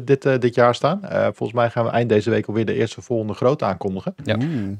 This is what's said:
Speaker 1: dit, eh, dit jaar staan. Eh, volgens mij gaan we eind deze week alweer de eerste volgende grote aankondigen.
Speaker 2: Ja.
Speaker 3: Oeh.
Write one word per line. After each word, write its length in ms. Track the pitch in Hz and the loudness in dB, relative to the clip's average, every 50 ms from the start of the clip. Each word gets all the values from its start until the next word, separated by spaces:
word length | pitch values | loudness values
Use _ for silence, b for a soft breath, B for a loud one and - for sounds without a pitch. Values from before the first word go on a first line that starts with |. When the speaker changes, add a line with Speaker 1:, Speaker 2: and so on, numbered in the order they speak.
| 127 | 2
Speaker 1:
dit, 220 | 120 139 135 - | 2 2 2 4
eh, 140 | 139 131 127 | 2 2 2
dit 160 | 117 120 117 | 2 0 4
jaar 200 | - 120 120 120 | 4 4 4 4
staan. 280 | - - 139 180 202 202 | 4 2 0 0 0 -4
Eh, 180 | - 98 98 107 | -4 -2 0 0
volgens 300 | 107 107 - 123 113 113 | 0 -2 -4 -6 -4 0
mij 160 | 123 117 113 | 0 0 0
gaan 140 | - 123 117 | 0 0 -2
we 40 | 110 | 0
eind 180 | - 117 120 117 | 0 0 2 4
deze 200 | 110 104 104 117 | 2 2 4 2
week 160 | 110 107 107 | 0 0 0
alweer 200 | - 104 113 110 | -2 -2 -2 -2
de 80 | 98 101 | -2 0
eerste 280 | - 113 107 - - | -2 -2 -2 -4 -10
volgende 320 | - - 123 113 107 107 98 | -8 -4 -4 -4 -2 -4 -4
grote 320 | - 120 123 147 156 - | 0 2 2 2 2 0
aankondigen. 500 | 107 95 87 - 101 95 95 - 180 196 - 156 | -2 -2 -2 -4 -6 -6 -4 -6 -8 -10 -8 -4
Speaker 2:
Ja. 120 | - 107 | -4 -2
Speaker 3:
Oeh. 100 | 107 127 160 165 123 101 95 98 101 | -2 -2 -2 -2 -4 -4 -4 -6 -10